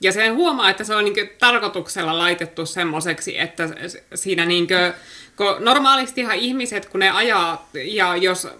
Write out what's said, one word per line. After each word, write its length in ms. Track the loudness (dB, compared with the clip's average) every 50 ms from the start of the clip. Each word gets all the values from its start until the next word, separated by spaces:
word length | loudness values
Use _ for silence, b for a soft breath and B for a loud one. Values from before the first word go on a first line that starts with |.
Ja 100 | 0 0
sen 240 | 2 2 2 2 2
huomaa, 340 | 2 2 2 2 2 2 2
että 140 | 2 0 -2
se 120 | -2 0
on 80 | 0 2
niinkö 240 | 0 0 -2 -4 -4 -2 2
tarkoituksella 800 | 2 4 4 2 0 -2 -4 -6 -8 -8 -6 -4 -2 -2 0
laitettu 480 | 0 2 0 0 0 -4 -8 -8 -8 -8
semmoiseksi, 760 | -6 -4 -4 -4 -2 -2 -4 -4 -4 -4 -4 -6 -8 -4 -4
että 280 | -4 -4 -4 -6 -6 -6 -6 -10 -12
s-, 100 | -14 -14 -16 -18 -14 -10
siinä 300 | -8 -4 -2 0 0 0
niinkö, 480 | 2 2 2 2 2 2 2 2 2 -2 B B B B B B B B -2
ko-, 180 | 0 0 0 2
normaalistihan 800 | 4 4 4 4 6 4 4 4 2 -2 -4 -4 -4 -2 -2
ihmiset, 480 | -2 -2 -2 -2 -4 -4 -4 -6 -8 -8
kun 140 | -6 -2 0
ne 100 | 2 2
ajaa, 600 | 2 2 2 2 2 2 2 0 -2 -6 -10 -12 -12
ja 420 | -10 -8 -4 -2 0 0 0 2
jos 320 | 2 2 2 0 0 -4 -10 -12